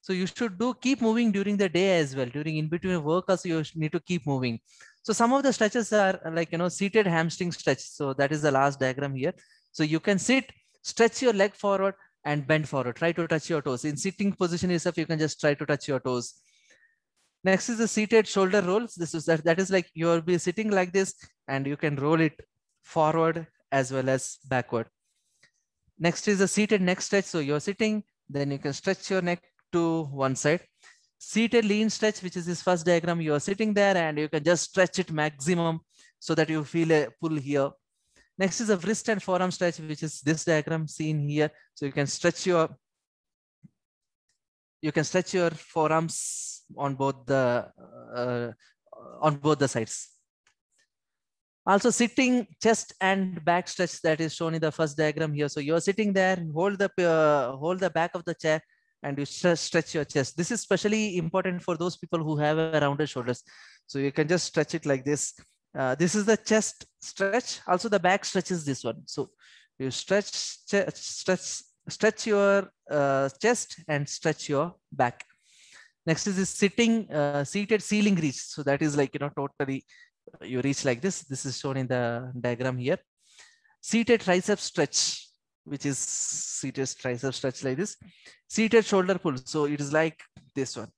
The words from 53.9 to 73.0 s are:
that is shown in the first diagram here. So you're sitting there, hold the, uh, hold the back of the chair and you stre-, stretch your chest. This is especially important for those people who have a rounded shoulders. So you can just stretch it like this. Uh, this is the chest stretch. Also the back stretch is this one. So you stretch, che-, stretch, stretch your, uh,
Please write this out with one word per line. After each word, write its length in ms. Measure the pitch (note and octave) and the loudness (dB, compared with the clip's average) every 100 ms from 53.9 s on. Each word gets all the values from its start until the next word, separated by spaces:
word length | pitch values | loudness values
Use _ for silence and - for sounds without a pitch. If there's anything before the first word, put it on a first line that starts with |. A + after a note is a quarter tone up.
| - | 0
that 200 | E3 D#3 | 0 2
is 120 | D#3+ | -2
shown 220 | - E3 D#3+ | -2 -4 0
in 60 | |
the 100 | D#3 | -2
first 260 | D3 D#3 C#3+ | 0 -2 2
diagram 360 | D3+ D3+ D#3+ | 0 0 -2
here. 160 | D3 D3 | -2 -2
So 100 | D#3 | -2
you're 220 | C#3+ E3 | 0 0
sitting 320 | F3+ G3 G#3 | 0 0 0
there, 300 | F#3+ F#3 F#3 E3 | 2 2 2 -2
hold 260 | D#3 G3 G3 | 0 0 0
the, 100 | G3 - F3 | -2 2 2
uh, 520 | D#3+ D#3 C#3+ B2 C3+ | 4 6 4 2 -4
hold 220 | D3+ F#3 | -4 -2
the 100 | F#3 | -2
back 260 | D#3+ E3+ F3+ | 0 -2 -4
of 80 | E3+ | -8
the 80 | |
chair 280 | E3 D#3+ D#3 _ _ _ _ | -4 0 0 _ _ _ _
and 140 | C#3+ C#3+ | -8 -6
you 80 | C#3+ | -6
stre-, 320 | - F3+ E3 | 0 2 2
stretch 360 | - F3 D#3+ | 2 0 0
your 120 | E3 C#3+ | -4 -2
chest. 320 | D3+ C3 - | -2 -2 -2
This 140 | F3 | -4
is 80 | A#3 | -4
especially 580 | - F#3+ G#3 A3 G#3+ F3+ | 0 0 2 0 0 -2
important 440 | E3 F#3+ F#3 F3+ | -2 -2 -2 -4
for 140 | F3+ D#3+ | -4 -2
those 220 | F3+ - | -2 -4
people 260 | E3+ E3+ | -4 -2
who 140 | D#3 D3 | 0 0
have 200 | D3+ D#3 | 2 2
a 220 | D#3+ D#3 | 2 2
rounded 300 | C#3+ C#3+ D3+ | 2 0 -2
shoulders. 340 | C3+ A#2+ A#2+ _ - - - _ | -2 -4 -6 _ -20 -20 -20 _
So 140 | C#3 | -4
you 120 | C#3 | -2
can 160 | C3+ D#3+ | 0 2
just 180 | F3+ - | 2 0
stretch 280 | - D3 | -2 0
it 120 | E3 D3+ | -2 0
like 180 | C3+ | 0
this. 300 | C3 D3 - - - _ _ - | 0 -2 -4 -10 -20 _ _ -4
Uh, 160 | C3 C3+ | -2 0
this 200 | E3+ G#3+ | 0 0
is 100 | G3+ | 2
the 120 | G#3+ | 2
chest 480 | - A3 G#3 - - _ | 4 2 2 -8 -20 _
stretch. 580 | - - G3 A3+ - - - | -18 -4 0 0 -2 -10 -2
Also 220 | F3+ A3+ | -2 2
the 100 | G3+ | 2
back 260 | F3 G3 - | 4 2 0
stretch 260 | F#3+ - | -4 -2
is 140 | F3+ D3 | -4 -4
this 180 | C3 | -4
one. 180 | A#2+ A2 - | -4 -8 -10
So 240 | - C3 _ - - _ _ | -8 -8 _ -20 -20 _ _
you 140 | C3 | -8
stretch, 760 | A#2+ - G3 G3+ - - - - | -6 0 0 0 -8 -8 -12 -2
che-, 220 | G3+ F3+ | 0 0
stretch, 680 | - - - - F#3 - - - _ - | -6 -12 -8 -2 -2 -4 -12 -14 _ -14
stretch 400 | - G#3+ G#3+ A#3 | 0 0 0 0
your, 440 | G3+ G3+ G3+ G3 _ - | 2 4 2 0 _ -4
uh, 400 | D3 | 0